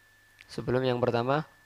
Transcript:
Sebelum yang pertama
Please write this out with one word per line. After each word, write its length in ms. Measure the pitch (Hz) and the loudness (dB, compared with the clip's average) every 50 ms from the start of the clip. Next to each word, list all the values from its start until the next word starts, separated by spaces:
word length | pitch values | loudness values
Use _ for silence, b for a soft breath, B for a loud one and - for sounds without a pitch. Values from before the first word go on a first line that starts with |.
| _ _ _ _ _ _ _ - - - | _ _ _ _ _ _ _ -20 -20 -12
Sebelum 320 | - - 113 131 123 127 | -12 -8 -4 -2 0 0
yang 160 | 131 131 123 | 2 0 0
pertama 480 | 123 123 120 117 120 120 127 139 151 156 - - - - | 2 0 2 2 0 0 2 0 0 -2 -6 -14 -20 -20